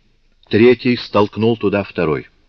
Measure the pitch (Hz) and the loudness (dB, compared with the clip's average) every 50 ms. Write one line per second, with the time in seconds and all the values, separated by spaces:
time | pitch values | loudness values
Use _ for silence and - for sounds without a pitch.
0 | _ _ _ _ _ _ _ _ _ _ 110 107 117 123 123 117 - 123 123 117 | _ _ _ _ _ _ _ _ _ _ 2 4 4 4 4 2 0 -2 -4 -4
1 | - - - 101 104 104 - 104 110 117 120 110 - 98 98 101 95 - - 92 | -6 -4 0 0 0 0 -2 -2 -2 -2 -2 -2 -2 -2 -2 -2 -6 -6 -6 -4
2 | 85 80 73 67 - - _ _ _ | -2 -2 -2 -4 -8 -12 _ _ _